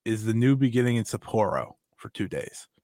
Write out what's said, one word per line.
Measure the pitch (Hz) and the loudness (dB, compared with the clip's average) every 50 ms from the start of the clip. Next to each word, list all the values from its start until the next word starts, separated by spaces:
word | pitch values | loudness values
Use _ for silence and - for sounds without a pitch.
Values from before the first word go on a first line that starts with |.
| _ | _
is | 113 113 110 107 | -4 -4 -2 0
the | 113 110 | 0 2
New | 113 120 131 139 | 4 4 4 4
Beginning | 131 135 127 113 123 123 123 120 | 4 2 2 2 2 2 2 2
in | 117 107 | 0 -2
Sapporo | - - - - - - 110 104 - 64 65 60 - - _ _ _ _ | -4 -6 -8 -8 -2 0 0 0 2 0 -2 -4 -6 -12 _ _ _ _
for | _ - - | _ -18 -14
two | - - 104 90 | -6 -6 -6 -4
days. | - 71 - - - - - _ _ _ | -4 -8 -8 -8 -14 -18 -20 _ _ _